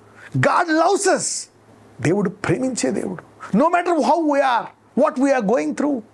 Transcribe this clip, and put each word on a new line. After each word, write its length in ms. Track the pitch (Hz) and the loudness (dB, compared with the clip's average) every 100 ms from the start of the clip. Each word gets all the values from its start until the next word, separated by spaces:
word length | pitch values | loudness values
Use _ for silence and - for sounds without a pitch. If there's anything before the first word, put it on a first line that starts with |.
| - - - 135 | -20 -20 -8 -2
God 320 | 127 311 349 | 2 2 2
loves 400 | 311 330 392 381 | 2 2 2 2
us. 80 | 285 - - - _ _ - - - | 0 -2 -8 -12 _ _ -20 -20 -4
దేవుడు 300 | 131 196 180 | 0 0 0
ప్రేమించే 600 | - - 196 262 247 262 | -4 -4 -2 -2 -2 -2
దేవుడు. 320 | 208 208 175 - - - 190 | -2 -6 -10 -14 -20 -2 2
No 80 | 311 | 2
matter 280 | 349 349 | 2 0
how 240 | 330 233 320 | 0 2 2
we 200 | 311 277 | 2 2
are, 260 | 269 233 170 - _ - | 2 0 -4 -12 _ 0
what 200 | 302 302 | 0 2
we 140 | 277 269 | 0 2
are 120 | 196 | 2
going 200 | 254 302 | 0 -2
through, 240 | 240 277 262 - | -2 -2 -4 -8